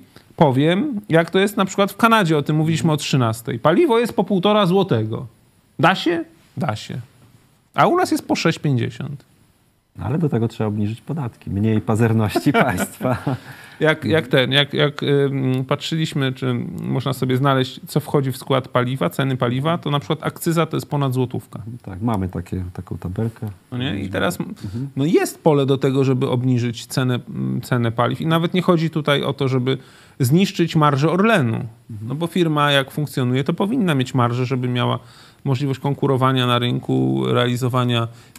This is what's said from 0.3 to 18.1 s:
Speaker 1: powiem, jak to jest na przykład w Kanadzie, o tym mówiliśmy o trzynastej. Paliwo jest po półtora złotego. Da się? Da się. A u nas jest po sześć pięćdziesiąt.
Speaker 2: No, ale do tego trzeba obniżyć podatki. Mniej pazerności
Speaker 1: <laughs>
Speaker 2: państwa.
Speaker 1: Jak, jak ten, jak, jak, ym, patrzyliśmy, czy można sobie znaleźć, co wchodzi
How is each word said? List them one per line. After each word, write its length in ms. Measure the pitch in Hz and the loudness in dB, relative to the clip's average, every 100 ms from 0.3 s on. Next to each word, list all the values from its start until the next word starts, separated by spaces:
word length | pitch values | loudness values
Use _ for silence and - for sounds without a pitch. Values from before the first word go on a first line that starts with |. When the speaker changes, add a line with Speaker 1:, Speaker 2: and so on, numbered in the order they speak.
| - | 2
Speaker 1:
powiem, 640 | 156 127 151 185 302 208 - | 4 4 2 2 0 -4 0
jak 220 | 160 165 | 2 2
to 80 | 190 | 2
jest 180 | 202 202 | 0 0
na 80 | |
przykład 280 | 190 - 196 | -2 0 -2
w 40 | - | 2
Kanadzie, 420 | 233 226 165 156 | 4 4 4 2
o 40 | |
tym 140 | 143 156 | 2 0
mówiliśmy 360 | 156 160 165 | 2 2 2
o 40 | 147 | 0
trzynastej. 640 | - 139 117 110 - 123 | 0 2 2 0 -6 0
Paliwo 400 | 147 185 339 226 | 2 4 4 4
jest 140 | 240 | 2
po 120 | - | 0
półtora 420 | 196 196 208 214 185 | 0 2 4 4 4
złotego. 600 | 190 185 117 107 120 127 - _ _ _ - | 4 2 0 -2 -6 -10 -16 _ _ _ 0
Da 160 | 165 | 2
się? 300 | 190 320 339 320 _ _ - | 2 0 -2 -4 _ _ -8
Da 200 | 151 110 | -6 -6
się. 240 | - 127 - _ - _ _ _ _ | -8 -12 -14 _ -20 _ _ _ _
A 120 | - 165 | 0 2
u 100 | 349 | 2
nas 140 | 370 | 0
jest 180 | 311 - | -2 -2
po 80 | - | 0
sześć 220 | 165 160 | 0 0
pięćdziesiąt. 640 | 151 123 117 - 135 143 _ _ _ _ _ _ _ - | 0 0 -2 -6 -12 -12 _ _ _ _ _ _ _ -10
Speaker 2:
No, 80 | |
ale 140 | 95 156 | -4 -2
do 100 | 151 | 0
tego 200 | 117 117 | 0 -2
trzeba 200 | - 107 | -2 -4
obniżyć 320 | 107 104 113 | -2 -4 -6
podatki. 500 | - 156 120 - - | -8 -6 -8 -10 -6
Mniej 300 | 95 110 107 | -2 2 2
pazerności 720 | 110 110 117 110 107 - 147 226 | 2 2 2 2 0 0 2 2
Speaker 1:
<laughs> 60 | |
Speaker 2:
państwa. 520 | 135 - - - 127 120 - 127 - - - - | 2 0 -4 -4 -4 -2 -4 -6 -8 -20 -18 -2
Speaker 1:
Jak, 240 | 156 156 | 0 0
jak 240 | 107 156 - | 0 0 2
ten, 240 | 143 127 | 2 2
jak, 220 | 139 143 | 2 0
jak, 280 | 135 147 143 | 0 0 0
ym, 600 | 139 143 139 135 131 131 131 | 0 2 2 0 0 -2 -2
patrzyliśmy, 640 | 143 - 160 160 147 135 | -4 -4 -4 -2 -2 -2
czy 220 | 127 131 123 120 107 | -2 -4 -4 -4 -8
można 300 | 117 135 139 | -6 -4 -4
sobie 240 | 131 131 127 | -2 0 2
znaleźć, 440 | 143 131 131 - - | 4 2 0 -6 -6
co 140 | 151 | -6
wchodzi 320 | - | 0